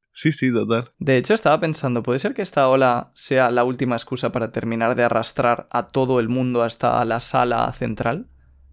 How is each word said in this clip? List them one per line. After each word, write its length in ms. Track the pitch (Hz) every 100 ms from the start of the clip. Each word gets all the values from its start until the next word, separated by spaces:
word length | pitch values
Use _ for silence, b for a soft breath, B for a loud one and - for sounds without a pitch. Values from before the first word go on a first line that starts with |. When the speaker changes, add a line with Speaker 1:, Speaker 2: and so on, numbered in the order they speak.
| _
Speaker 1:
Sí, 180 | - 156
sí, 200 | 156 131
total. 400 | 117 104 113 117 _
Speaker 2:
De 180 | 147 131
hecho, 180 | 123
estaba 240 | 220 - 147
pensando, 440 | 160 156 135 120
¿puede 140 | 110 131
ser 140 | 202
que 80 | -
esta 260 | 190 - 135
ola 420 | 135 131 120 -
sea 360 | - - 131 123
la 140 | 123
última 320 | 123 127 131 117
excusa 340 | - 123 120
para 200 | 117 113
terminar 420 | 110 113 113 113
de 80 | 123
arrastrar 640 | 120 117 113 - 120 120 -
a 180 | 120 98
todo 320 | 139 131 127
el 80 | 113
mundo 340 | 127 127 123
hasta 420 | 117 - 123 120
la 140 | 117 117
sala 500 | - 135 123 117 120
central? 560 | - 120 107 117 143 247 _ _ _ -